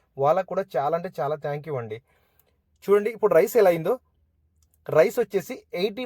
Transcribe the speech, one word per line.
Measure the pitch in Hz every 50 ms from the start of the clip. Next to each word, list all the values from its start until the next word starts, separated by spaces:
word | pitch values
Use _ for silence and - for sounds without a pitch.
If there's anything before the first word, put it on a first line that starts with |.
| _ _ -
వాళ్ళకు | 135 139 147 165 190 185 -
కూడా | 180 190 196 - -
చాలా | 151 139 151 165 170
అంటే | 175 180 - 170
చాలా | 147 143 156 147 151
థ్యాంక్ | 147 147 147 143 160
యూ | 143 123
అండి. | 117 107 110 - _ _ _ _ _ _ _ _ _ _ _ _ _ _ _ _ -
చూడండి | 196 202 208 208 240 220
ఇప్పుడు | - 220 196 165 160
రైస్ | 196 226 - 233
ఎలా | 202 180 170
అయిందో. | 165 160 190 254 - _ _ _ _ _ _ _ _ _ _ _ _ _ _ _ _ _ - -
రైస్ | 156 175 233 - 247
వచ్చేసి | 226 - 208 190 - - 262 - - _ - 175
ఎయిటీ | 190 226 202 254 254